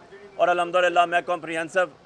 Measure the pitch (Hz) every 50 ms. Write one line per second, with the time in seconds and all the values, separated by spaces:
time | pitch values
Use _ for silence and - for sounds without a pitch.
0 | - - - - - - - - 165 170 175 175 175 175 170 180 180 175 170 175
1 | 175 170 170 175 160 - 180 170 156 160 165 160 170 156 - 185 180 160 143 -
2 | -